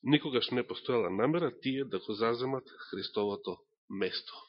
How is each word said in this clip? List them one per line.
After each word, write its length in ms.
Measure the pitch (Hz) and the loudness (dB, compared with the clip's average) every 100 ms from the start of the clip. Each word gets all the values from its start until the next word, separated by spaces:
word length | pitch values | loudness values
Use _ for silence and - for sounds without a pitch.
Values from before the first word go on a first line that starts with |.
Никогаш 480 | 120 147 151 123 - | 6 4 4 0 2
не 160 | 127 120 | -2 -2
постоела 440 | - - 123 87 | -6 0 0 2
намера 420 | 95 123 165 156 - | 2 2 2 0 -2
тие 240 | 135 135 | -2 -2
да 140 | 135 95 | -2 -4
го 160 | - | -4
заземат 500 | 104 117 117 127 135 - - - | 0 2 2 0 -2 -6 -18 -10
Христовото 680 | 98 95 - 104 101 - 87 _ _ _ | -8 -4 0 0 -2 -6 -8 _ _ _
место. 420 | 98 95 - - - | -2 -2 -2 -10 -16